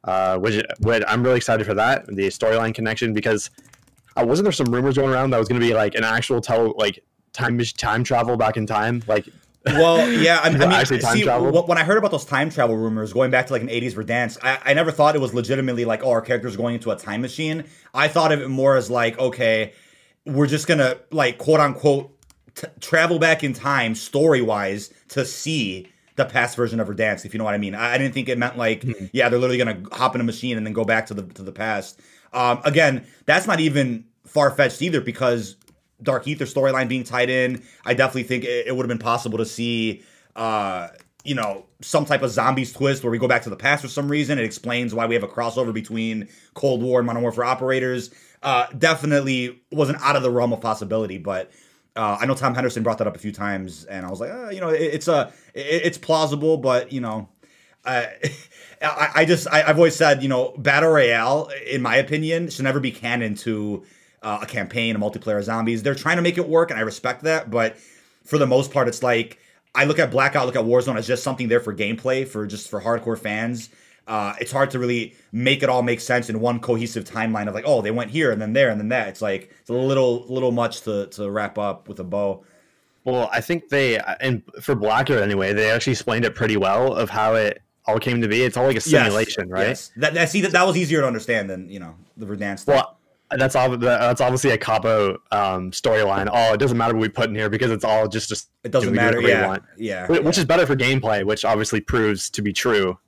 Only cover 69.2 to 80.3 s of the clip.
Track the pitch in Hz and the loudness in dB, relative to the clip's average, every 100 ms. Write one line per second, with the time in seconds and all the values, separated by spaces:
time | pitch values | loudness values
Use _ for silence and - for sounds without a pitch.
69.2 | 117 - _ _ _ 131 143 151 143 131 | 0 -10 _ _ _ 0 2 2 2 2
70.2 | 135 143 127 123 113 123 123 113 110 123 | 0 0 0 0 2 2 2 -4 -2 -4
71.2 | - 127 120 117 113 95 104 113 127 131 | -2 -4 0 0 0 -4 -4 -2 -2 -2
72.2 | 131 107 104 101 - 104 110 117 117 110 | -4 -6 -8 -10 -10 -6 -2 -2 -2 -6
73.2 | 107 107 113 120 113 _ _ _ - 110 | -4 -4 -4 -6 -10 _ _ _ -6 -4
74.2 | 101 104 123 135 135 131 123 120 110 _ | -4 -6 -6 0 0 0 -2 -2 -4 _
75.2 | _ 113 123 135 131 123 120 120 - 123 | _ -2 2 2 2 2 0 -2 0 -2
76.2 | 120 110 117 120 117 117 117 113 95 113 | 0 -2 0 -2 -2 -2 -2 -8 -8 -6
77.2 | 113 107 104 101 127 135 104 113 113 139 | -2 -2 -4 -6 0 0 0 -4 -4 0
78.2 | 147 107 107 123 131 107 107 123 107 95 | 0 0 0 2 2 2 -2 -2 -4 -6
79.2 | 107 98 - _ _ 123 131 135 127 120 | -4 -4 -8 _ _ -2 0 2 2 0
80.2 | 123 | -4